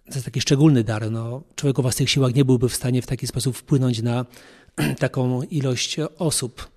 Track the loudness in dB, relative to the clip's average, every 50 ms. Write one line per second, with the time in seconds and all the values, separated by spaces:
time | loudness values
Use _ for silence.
0 | _ -12 -10 -10 -8 -6 -4 -4 0 2 4 6 6 6 6 6 4 2 -2 -2
1 | -2 -4 -4 -4 -6 -8 -8 -10 -14 _ -10 -4 -2 -2 0 0 0 0 0 0
2 | 0 0 2 2 2 2 4 4 4 4 4 4 2 0 -2 -2 -2 0 0 0
3 | -2 -2 -6 -6 -6 -6 -6 -4 -4 -4 -4 -6 -2 0 2 2 2 2 0 0
4 | -2 -2 -2 -2 -4 -6 -12 -20 -20 -20 -20 -20 _ _ -6 -4 -2 -2 -2 -2
5 | -2 -2 -2 0 -2 0 0 -2 -4 -4 -4 -2 -2 -2 -2 -2 -4 -6 -6 -6
6 | -6 -8 -6 -4 -4 -2 -2 -2 -4 -6 -10 -14 -20 -20 _